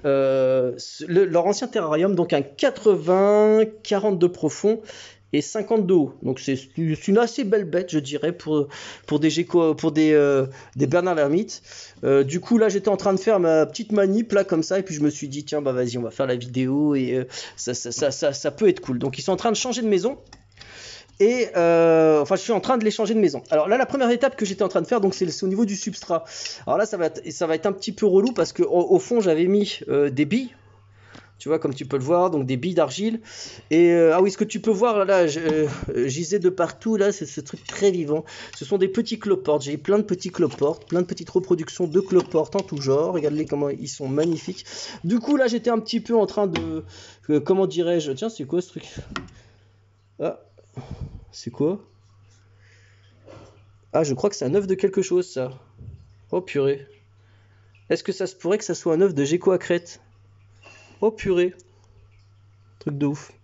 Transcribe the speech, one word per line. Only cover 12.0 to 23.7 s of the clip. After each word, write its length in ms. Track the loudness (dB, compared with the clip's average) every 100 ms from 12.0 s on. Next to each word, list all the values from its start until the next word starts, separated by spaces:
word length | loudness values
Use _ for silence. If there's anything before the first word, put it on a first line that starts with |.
Euh, 180 | 2 4
du 160 | 2 -2
coup, 180 | 2 4
là, 120 | 4
j'étais 200 | 2 0
en 80 | 0
train 160 | 0
de 60 | 0
faire 220 | 2 2
ma 260 | 4 4 2
petite 240 | -2 -2
manip, 400 | 2 2 2 0
là, 140 | 0
comme 180 | 2 0
ça, 160 | 0 -2
et 60 |
puis 100 | -4
je 60 | -2
me 100 | -2
suis 160 | -2 -10
dit, « 180 | -10
Tiens, 160 | -6 -4
bah 120 | -2
vas-y, 260 | -2 -2 -4
on 40 |
va 100 | -8
faire 160 | -4 -2
la 80 | -2
vidéo, 580 | -4 -4 -2 0 2
et, 200 | 0 0
euh, 100 | -2 -4 -12 -16 -10
ça, 180 | -8
ça, 160 | -8 -8
ça, 220 | -2 -2
ça, 200 | 0 -4
ça 180 | -2 -6
peut 160 | 2 2
être 100 | 2
cool. » 200 | -4 -4
Donc 180 | -4 -4
ils 40 |
sont 100 | -4
en 40 | -2
train 140 | -2
de 60 | -2
changer 260 | -4 -2
de 60 | 0
maison. 300 | 0 0 -6 -16 -20 _ _ -20 -20 -20 -20 -20 _
Et, 300 | 2 2 0 2
euh, 640 | 4 4 6 6 6 4
enfin, 160 | 2 -2
je 60 |
suis 100 | 0
en 80 | -2
train 180 | 0 0
de 60 |
les 80 | 0
changer 220 | 0 0
de 60 | 2
maison. 220 | 2 0 0
Alors 160 | 0
là, 100 | 2